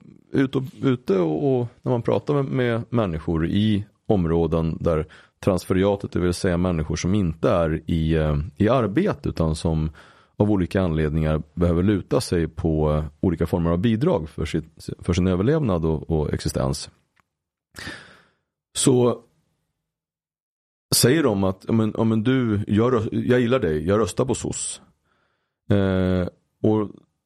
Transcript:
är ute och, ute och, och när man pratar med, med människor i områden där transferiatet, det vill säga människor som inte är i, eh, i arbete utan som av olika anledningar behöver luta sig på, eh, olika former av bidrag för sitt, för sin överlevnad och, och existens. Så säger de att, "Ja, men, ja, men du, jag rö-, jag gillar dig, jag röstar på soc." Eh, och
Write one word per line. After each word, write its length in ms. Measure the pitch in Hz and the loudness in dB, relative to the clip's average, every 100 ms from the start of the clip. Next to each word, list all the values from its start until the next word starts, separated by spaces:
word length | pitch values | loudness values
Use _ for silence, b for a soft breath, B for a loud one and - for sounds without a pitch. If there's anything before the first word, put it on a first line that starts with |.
| - - _ | -20 -20 _
är 60 | - | -2
ute 180 | 131 135 | 0 -2
och, 60 | 131 104 | -6 -2
ute 360 | 131 127 - 190 | -2 0 0 0
och, 400 | 165 156 143 127 | 0 -2 0 0
och 80 | 120 - | -4 -6
när 100 | 131 | -4
man 100 | 120 | -2
pratar 320 | 117 110 - | 0 -2 0
med, 120 | 143 139 | -2 -2
med 360 | 131 123 113 117 | -2 -2 -2 -2
människor 580 | 117 101 78 85 80 82 | -2 -2 -2 -2 -2 0
i 380 | 98 107 101 104 _ - | 0 2 0 -2 _ 0
områden 680 | 101 82 85 82 82 82 - | 2 2 2 2 0 0 -2
där 240 | 90 78 78 B B _ | 0 0 -2 B B _
transferiatet, 680 | - 90 - 92 98 101 - | -2 0 0 0 2 0 -2
det 80 | 90 | -2
vill 140 | 87 | -2
säga 240 | 87 95 85 | 0 0 0
människor 380 | 92 82 76 80 | 0 -2 -2 -2
som 200 | 87 104 | 0 0
inte 340 | 87 78 - | 0 0 0
är 320 | 92 80 80 - | 2 0 -2 -2
i, 220 | 85 80 | 0 2
eh, 240 | 80 78 73 82 - | 2 2 -2 -4 0
i 120 | 104 | 2
arbete 600 | 131 107 117 196 - - | 2 0 0 -2 -2 -4
utan 260 | - 80 78 | -2 -2 0
som 360 | 87 80 78 B B B B - | 0 0 -2 B B B B -2
av 140 | 104 | 0
olika 300 | 104 85 101 | 0 0 0
anledningar 600 | 90 78 76 78 78 78 - | 0 0 0 0 0 -2 -4
behöver 300 | - 87 85 | -2 0 2
luta 380 | 98 98 - 139 | 2 0 0 -2
sig 260 | - 87 78 | 0 -2 -2
på, 440 | - 82 78 76 | -2 -2 0 0
eh, 140 | 76 76 - | 0 -4 -2
olika 260 | 95 82 85 | -2 0 0
former 220 | 90 85 | 0 0
av 60 | 87 | 0
bidrag 520 | 113 110 160 165 78 | 0 0 0 -2 -4
för 160 | - 80 | -8 -4
sitt, 440 | 82 - - - - | -4 -8 -14 -14 -6
för 140 | - | -2
sin 140 | 90 92 | 0 2
överlevnad 580 | 90 110 160 117 85 80 | 2 0 0 0 0 0
och, 240 | 78 - | -2 -2
och 240 | 78 73 | -2 0
existens. 560 | - 80 69 65 71 - - _ _ _ _ _ _ _ B B B B B B B _ _ _ - | -4 -4 -2 -2 -4 -10 -20 _ _ _ _ _ _ _ B B B B B B B _ _ _ -2
Så 440 | 143 123 120 113 - _ _ _ _ _ _ _ _ _ _ _ _ _ _ _ - - | 2 4 2 0 -8 _ _ _ _ _ _ _ _ _ _ _ _ _ _ _ -4 2
säger 280 | 120 160 | 2 4
de 200 | 139 98 | 2 2
att, 220 | 95 - - | 0 -2 -2
"Ja, 60 | |
men, 200 | 113 110 - | 0 0 0
ja, 60 | |
men 200 | 113 110 | 0 0
du, 400 | 110 131 117 101 - | 0 0 0 -2 0
jag 260 | 104 120 | 2 2
rö-, 160 | 120 107 | 0 -2
jag 280 | 117 113 123 | -2 2 2
gillar 200 | 117 127 | 2 0
dig, 280 | 87 78 78 | 0 -2 0
jag 120 | 104 | 0
röstar 260 | 101 - 127 | 0 -2 -2
på 100 | 110 | -4
soc." 460 | - - - - _ _ _ _ _ _ _ _ - | -6 -8 -8 -12 _ _ _ _ _ _ _ _ 0
Eh, 580 | 101 98 92 92 92 87 - _ _ | 0 2 2 0 0 -2 -8 _ _
och 260 | 107 107 101 - _ _ | 2 2 -2 -10 _ _